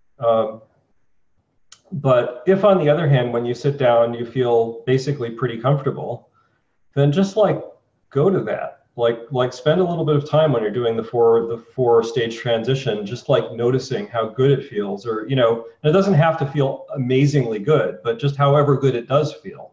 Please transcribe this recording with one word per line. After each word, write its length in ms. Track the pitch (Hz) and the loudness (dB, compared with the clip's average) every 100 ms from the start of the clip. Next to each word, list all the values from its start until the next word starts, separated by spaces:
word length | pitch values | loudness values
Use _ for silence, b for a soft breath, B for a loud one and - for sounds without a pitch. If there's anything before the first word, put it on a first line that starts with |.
| _ _ | _ _
Um, 420 | 117 113 107 110 - _ _ _ _ _ _ _ _ _ _ - _ | 0 0 0 -6 -20 _ _ _ _ _ _ _ _ _ _ -20 _
but 540 | 160 139 123 - - - | -4 2 2 2 -4 0
if 180 | 196 | 4
on 140 | 208 185 | 4 4
the 100 | 147 | 4
other 200 | 156 156 | 2 4
hand, 240 | 135 120 | 2 2
when 120 | 117 | -2
you 100 | 120 | -4
sit 220 | 120 147 139 | -2 -4 0
down, 380 | 127 117 117 | 2 4 2
you 100 | 117 | -2
feel 580 | 117 131 120 117 113 - - | -8 -2 2 2 0 -4 -2
basically 440 | 131 147 139 117 | -2 0 -4 -6
pretty 280 | 113 127 113 | -6 -6 -2
comfortable, 680 | 131 147 139 - - - _ _ _ _ _ _ _ | 0 0 0 -6 -8 -12 _ _ _ _ _ _ _
then 160 | - 143 | 0 0
just, 260 | 147 196 - | 2 0 2
like, 280 | 208 - - - _ _ _ | 0 0 -8 -20 _ _ _
go 200 | 135 170 | -2 0
to 100 | 175 | 0
that. 320 | 107 - - - _ - | -4 -6 -8 -14 _ -2
Like, 240 | 117 117 - | -2 -2 -6
like, 220 | 127 127 | -4 -4
spend 280 | - 151 170 | -2 0 2
a 40 | |
little 200 | 175 170 | 0 -2
bit 120 | 147 147 | 0 0
of 120 | 143 | 2
time 240 | 151 156 | 2 2
when 100 | 120 | 2
you're 100 | 107 | -2
doing 240 | 123 117 113 | -2 -2 -2
the 60 | |
four, 420 | 110 120 117 113 113 | -4 2 4 4 2
the 100 | 117 | -8
four 460 | - - 123 117 | -10 -2 4 4
stage 340 | 113 131 113 113 | 2 -2 -4 -4
transition, 720 | 123 113 113 135 117 104 101 | -2 -2 0 -2 -2 -4 -6
just, 220 | 120 - | -10 0
like, 240 | 131 - | 0 0
noticing 560 | - 120 131 - 113 101 | -2 0 0 -2 -8 -6
how 180 | 120 110 | -4 -4
good 240 | - 131 | 0 2
it 180 | 139 - | 2 -2
feels, 380 | 104 101 98 117 | -6 -6 -6 -6
or, 200 | 110 110 | -8 -4
you 80 | 135 | 2
know, 280 | 117 117 B B | 2 0 B B
and 80 | 151 | 2
it 20 | |
doesn't 220 | 180 196 | 2 4
have 220 | 160 165 156 | 4 4 2
to 60 | 139 | -4
feel 400 | 151 135 - - | -2 -2 -4 -10
amazingly 680 | 143 123 131 143 143 117 107 | -6 0 2 2 2 -2 -4
good, 380 | 101 151 101 - | 0 0 0 -4
but 160 | 117 113 | -6 -4
just 180 | 143 139 | -4 0
however 400 | 143 147 139 131 | 2 4 4 2
good 180 | 135 120 | 0 -2
it 120 | - | -2
does 240 | 139 151 | -2 -2
feel, 400 | - - - - | -6 -16 -18 -20